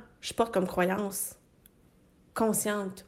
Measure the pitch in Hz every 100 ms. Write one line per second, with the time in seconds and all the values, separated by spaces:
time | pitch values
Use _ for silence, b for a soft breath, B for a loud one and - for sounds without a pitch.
0 | - _ - - 233 196 180 - 180 196
1 | 196 190 - - _ _ _ _ _ _
2 | _ _ _ - 226 214 208 208 190 190